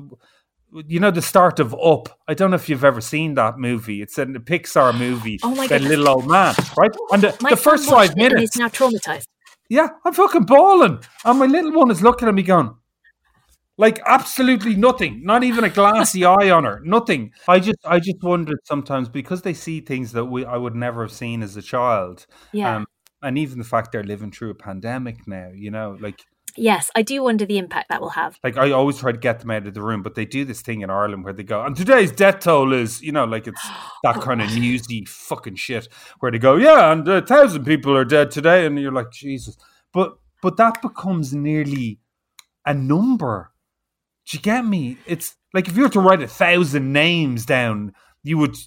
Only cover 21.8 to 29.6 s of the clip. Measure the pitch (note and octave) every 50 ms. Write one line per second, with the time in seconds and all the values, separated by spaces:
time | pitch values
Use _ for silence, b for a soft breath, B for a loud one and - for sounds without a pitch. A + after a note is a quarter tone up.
21.8 | A#2+ B2 A2+ G2+ F#2 F2+ F2+ - _ b b b b b - G#3 G3+ A#2 A2+ G#2+
22.8 | G#2 - _ _ _ _ _ _ - C3+ B2+ C#3+ D#3 C3+ B2+ B2 A2+ A#2 - A#2
23.8 | A2 - - A2+ G2+ G2 G#2 G2 G#2+ G#2 - - A#2+ A2 G2 - - G2+ F#2+ F#2+
24.8 | G2 A#2 B2 B2+ B2+ A#2+ A2+ A#2 - G#2 G2 F#2 F#2 F2+ F#2 G2 G#2 G#2 G#2+ A2
25.8 | G#2+ G#2 G2 G2 G#2+ G#2 F#2 _ _ _ _ _ _ - - - A3+ A3 G3+ E3+
26.8 | - - - A3+ A3 G#3+ C4+ C#4 C4 B3 A3 G#3 G#3 F#3+ G#3 G3 F3+ E3 - -
27.8 | - - - - - - - D#3+ E3 E3 - _ - C3 A2+ C3 C3+ C#3+ C#3 C3
28.8 | C#3 C#3+ C#3 - B2+ B2+ A#2 A#2 B2 B2 A2+ A#2 - A#2 A2 G#2+